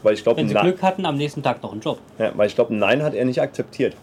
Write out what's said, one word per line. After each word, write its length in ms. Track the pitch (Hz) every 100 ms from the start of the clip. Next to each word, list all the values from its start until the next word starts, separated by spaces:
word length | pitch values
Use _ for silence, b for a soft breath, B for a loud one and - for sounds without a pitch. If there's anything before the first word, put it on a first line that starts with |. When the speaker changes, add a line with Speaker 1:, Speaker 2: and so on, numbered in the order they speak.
Speaker 1:
Weil 100 | 107
ich 80 | 107
glaub, 140 | 131 135
Speaker 2:
Wenn 100 | 107
sie 60 |
Speaker 1:
na- 60 | 104
Speaker 2:
Glück 200 | 175 185
hatten, 240 | 190 190 180
am 100 | 143
nächsten 260 | 147 151
Tag 200 | 139 120
noch 100 | 101
einen 80 | 107
Job. 180 | 151 127 - -
Speaker 1:
Ja, 120 | 110 -
weil 100 | 104
ich 80 |
glaub, 160 | - 117
ein 80 | 107
Nein 240 | 98 131
hat 120 | 151
er 100 | 104
nicht 160 | 127 127
akzeptiert. 560 | 143 - - - 120 -